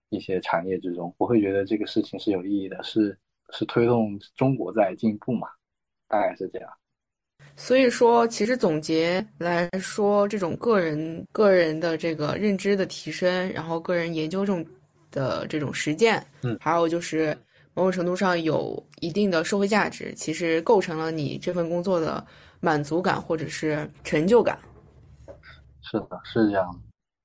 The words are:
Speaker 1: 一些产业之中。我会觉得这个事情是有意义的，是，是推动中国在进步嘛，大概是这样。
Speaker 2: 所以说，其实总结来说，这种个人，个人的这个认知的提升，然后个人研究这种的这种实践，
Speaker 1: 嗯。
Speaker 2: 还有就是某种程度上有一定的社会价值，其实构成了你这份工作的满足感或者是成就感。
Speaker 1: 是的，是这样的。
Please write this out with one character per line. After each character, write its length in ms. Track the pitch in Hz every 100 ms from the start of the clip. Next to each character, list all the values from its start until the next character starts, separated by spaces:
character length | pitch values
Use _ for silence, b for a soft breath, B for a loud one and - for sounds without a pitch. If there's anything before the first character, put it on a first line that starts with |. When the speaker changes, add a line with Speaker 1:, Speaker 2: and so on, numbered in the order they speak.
| -
Speaker 1:
一 80 | 101
些 220 | - 92
产 260 | - 85 90
业 120 | 90
之 160 | 92 87
中。 180 | 85 -
我 100 | -
会 140 | 120
觉 100 | 101
得 140 | 98 98
这 120 | 110
个 80 | 101
事 160 | 113
情 160 | 104 95
是 140 | 107
有 100 | 95 92
意 180 | 101
义 60 | 95
的， 120 | 92
是， 380 | - 110 104 95 _ _ _
是 160 | - 110
推 200 | 123 117
动 320 | 120 110 101 - -
中 180 | 135 127
国 160 | 87
在 240 | 110 98 90
进 220 | 110 104
步 160 | -
嘛， 160 | 110 - - _ _ _ _ -
大 140 | 104
概 120 | 95 85
是 100 | 95
这 120 | 92
样。 100 | - - _ _ _ _ _ _ B -
Speaker 2:
所 200 | - 254
以 120 | 254
说， 360 | - 233 233 233
其 180 | 233 208
实 100 | 254
总 260 | 190 156
结 420 | 156 160 165 185 214 -
来 300 | 170 175 175 190
说， 500 | 185 - 202 208 202
这 120 | 208
种 160 | 170 -
个 240 | 240 208
人， 460 | 165 151 160 165 -
个 180 | - 202
人 260 | 185 165 156
的 180 | 170 160
这 180 | 165 151
个 200 | 147 -
认 180 | 208 190
知 200 | 196 202
的 80 | 180
提 260 | - -
升， 400 | 156 180 180 185
然 100 | -
后 140 | 160 165
个 140 | 165
人 200 | 175 170
研 160 | 160 156
究 160 | 190 202
这 80 |
种 120 | 180 156 - _ _ _
的 340 | - 131 80 -
这 120 | 156
种 120 | 139
实 200 | - 151
践， 320 | 160 226 196 - -
Speaker 1:
嗯。 140 | 123 110
Speaker 2:
还 140 | 151 170
有 120 | 170
就 140 | 170
是 360 | 170 160 156 147 b b b
某 100 | -
种 80 | 185
程 140 | 180 175
度 100 | 180
上 260 | 196 170
有 400 | 160 143 60 - - -
一 100 | 165
定 180 | 175 208
的 140 | 165
社 160 | 170 202
会 80 | 196
价 220 | 214 165
值， 240 | - -
其 180 | - -
实 300 | 160 170 165
构 180 | 170 214
成 180 | 180 156
了 140 | 160
你 260 | 160 139 139
这 140 | 180
份 140 | 175 170
工 160 | 175
作 160 | 180 175
的 260 | 156 139 - B B B
满 200 | - 151
足 200 | 143 160
感 200 | 190 -
或 140 | - 165
者 100 | 151
是 420 | - 156 151 151 -
成 220 | - 156 170
就 160 | 233
感。 160 | 175 - - - - - - - - - B B - -
Speaker 1:
是 180 | - 110
的， 220 | - 90
是 240 | - 117 104
这 60 | 101
样 160 | 87
的。 80 | - - _ _ _